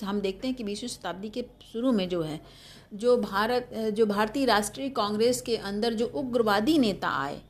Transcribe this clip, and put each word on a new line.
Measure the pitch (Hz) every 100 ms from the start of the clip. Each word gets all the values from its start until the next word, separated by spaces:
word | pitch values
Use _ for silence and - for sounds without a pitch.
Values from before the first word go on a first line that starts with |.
हम | 196 202
देखते | 190 190 262
हैं | 254
कि |
बीसवीं | 208 208 240
शताब्दी | - 185 175 214
के | 247 247 - -
शुरू | 226 254
में | 220 185
जो | 175
है, | 156 151 - - - - -
जो | 202 240 240
भारत, | 208 196 220 247 247 220 220
जो | 208 220
भारतीय | 202 214 285
राष्ट्रीय | 262 208 208 - 269
कांग्रेस | 262 208 208 240 247
के | 247 180
अंदर | 196 202 233
जो | 226 240
उग्रवादी | - 262 240 220 202 220 320
नेता | 226 180 175
आए | 139 139 151 -